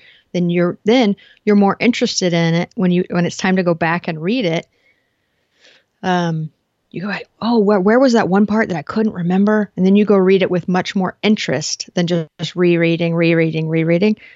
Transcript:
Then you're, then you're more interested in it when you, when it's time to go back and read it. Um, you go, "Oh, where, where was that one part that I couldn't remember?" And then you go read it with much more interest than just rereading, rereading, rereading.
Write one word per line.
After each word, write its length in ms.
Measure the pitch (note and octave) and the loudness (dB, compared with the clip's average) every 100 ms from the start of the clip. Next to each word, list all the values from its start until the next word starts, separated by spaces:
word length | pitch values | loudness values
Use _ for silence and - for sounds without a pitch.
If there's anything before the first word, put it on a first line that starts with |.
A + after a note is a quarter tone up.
| - _ _ | -20 _ _
Then 180 | F3+ F3 | -4 -2
you're, 260 | F3 F3 - | 0 -2 -2
then 320 | G3+ B3 G#3+ G3 - _ | 0 2 2 -2 -8 _
you're 120 | - G3+ | 0 2
more 200 | G3 F#3+ | 2 2
interested 540 | A3 A#3+ A#3 - F#3 | -2 0 -2 -2 -2
in 180 | E3+ E3 | 0 0
it 160 | E3 F3 | 0 -4
when 160 | - F#3 | -2 0
you, 140 | F3+ F3+ | 0 -2
when 160 | F3 | -2
it's 140 | F3 - | -4 -2
time 180 | G3 F#3 | -2 0
to 60 | |
go 100 | F3 | 0
back 360 | E3 E3 E3+ - | 0 -2 -2 -6
and 120 | D#3+ | -8
read 240 | E3 A#3+ | -6 -4
it. 220 | F3+ E3 - _ _ _ _ _ _ _ _ _ _ _ _ _ | -2 -4 -8 _ _ _ _ _ _ _ _ _ _ _ _ _
Um, 480 | F#3 F3+ E3+ D#3+ D#3 - _ _ _ | -4 -2 -2 -4 -8 -12 _ _ _
you 120 | - | -12
go, 100 | G3 G3 - _ | -10 -10 -12 _
"Oh, 160 | A3 A#3+ | -2 0
where, 220 | G3+ G#3 | 2 2
where 200 | F#3 A#3 | 4 4
was 140 | C4+ | 4
that 140 | A3+ E3+ | 2 2
one 160 | F#3+ G#3 | 2 2
part 220 | G#3+ A3 | 0 -2
that 80 | E3+ | -4
I 40 | |
couldn't 300 | - - A3 | -6 -4 -2
remember?" 580 | - E3+ F#3 G3+ G#3+ G3+ - | -2 -2 0 2 0 -2 0
And 80 | |
then 100 | F#3 | 2
you 100 | G3+ G#3 | 4 4
go 100 | G3+ | 4
read 260 | F#3 F#3+ | 4 2
it 80 | F3+ | 2
with 180 | F3+ - | -2 -2
much 280 | F#3 - G3 | -4 -2 -4
more 200 | F#3 - | -4 -2
interest 680 | G3+ G#3+ - C#3+ D#3 - - | 0 0 -2 -4 -4 -10 -8
than 120 | - E3+ | -4 -2
just 500 | F3 D#3 - E3 F3 | -2 -4 -8 -8 -2
rereading, 580 | F3+ E3+ E3 E3 E3+ | 2 2 2 0 -2
rereading, 540 | E3 E3+ E3 D#3+ D#3+ D#3+ | 0 2 2 0 -2 -4
rereading. 480 | D#3+ D#3+ E3+ G#3 G#3+ - | -2 0 2 0 -2 -8